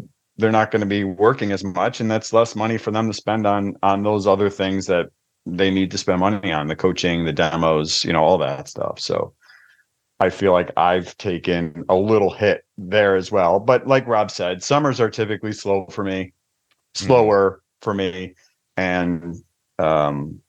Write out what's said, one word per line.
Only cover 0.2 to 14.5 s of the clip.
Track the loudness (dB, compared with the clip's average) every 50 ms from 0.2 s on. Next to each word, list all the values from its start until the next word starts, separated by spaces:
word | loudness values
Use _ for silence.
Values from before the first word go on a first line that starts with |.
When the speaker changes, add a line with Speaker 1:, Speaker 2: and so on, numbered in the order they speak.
| _ _ _ -2
Speaker 1:
they're | 0 2
not | 4 4 2 2
gonna | 0 -2 -2
be | 0 -2 -2 -2
working | -4 -2 2 2 2 4 2 0 -4 -4
as | -4 -4
much, | -6 -4 -2 -2 -2 -2 -2
and | -2 -2
that's | -2 -2 -2 0 2
less | 2 2 2 0
money | -4 -2 -2 -2 -4
for | -4 -2
them | -2 -2 -2 -2
to | -4
spend | -4 -4 -2 -2 0 0 0
on, | 0 0 0 -4 -4 -2
on | 0 0 0 2 0
those | 0 0 2 2 2
other | 2 4 2 0
things | 0 -2 -2 -2 -2 -2 -2 0
that | 0 0 0 -2 _ _ _ _ _ _ -12 -6
they | -2 0 2 2
need | 2 2 0 0
to | -2 -4
spend | -2 -2 0 0
money | 0 0 0 -2 -4 -4
on, | -4 -4 -4 -4
the | -4
coaching, | 0 0 0 0 0 -2 0 0 0 -2
the | -2 0
demos, | 0 0 0 0 0 2 2 2 2 0 -2 -2 -4 -2
you | 0 0
know, | 2 4
all | 4 2 2
that | 0 -2 -4 -6 -10 -12
stuff. | -10 -8 -6 -6 -8 -8
So | -6 -6 -4 -4 -4 -6 -10 _ _ _ -20 -20 _ _ _ _ _ _ _ _ _ _ _ -2
I | -2 -2
feel | 0 0 2 4 4
like | 4 2 0 0 0
I've | 2 2 2 0 -2 -6 -12 -10
taken | -6 -6 -4 -4 -2 -2 -2 -2 -2 -4 -6 -6 -2 2
a | 2
little | 2 4 4 2 2 2 2
hit | 0 0 2 2 2 0 -2 _ _ -14
there | -6 0 2 2 4 4 4
as | 2 0 0
well. | 0 2 2 4 2 2
But | 2 2 2 2 2 2
like | 0 0 2 0
Rob | 0 0 0 -2
said, | -4 -6 -4 -4